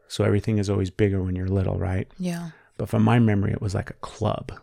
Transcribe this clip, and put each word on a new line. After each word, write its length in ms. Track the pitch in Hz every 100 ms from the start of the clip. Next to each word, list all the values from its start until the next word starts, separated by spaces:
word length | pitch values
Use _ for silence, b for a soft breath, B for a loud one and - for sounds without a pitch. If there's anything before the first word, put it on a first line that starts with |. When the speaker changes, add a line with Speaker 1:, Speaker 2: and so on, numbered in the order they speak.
| -
Speaker 1:
so 160 | - 101
everything 320 | 104 113 107
is 120 | 101
always 200 | 98 95
bigger 320 | - 104 98
when 120 | 92 90
you're 120 | 92
little, 300 | 98 98 95
right? 340 | 92 95 - -
Speaker 2:
Yeah. 320 | 180 170 170 - b -
Speaker 1:
But 120 | 107
from 140 | 113
my 160 | 110 120
memory, 320 | 113 101 101
it 100 | -
was 120 | 101 107
like 140 | -
a 40 | -
club. 500 | - - 107 - - -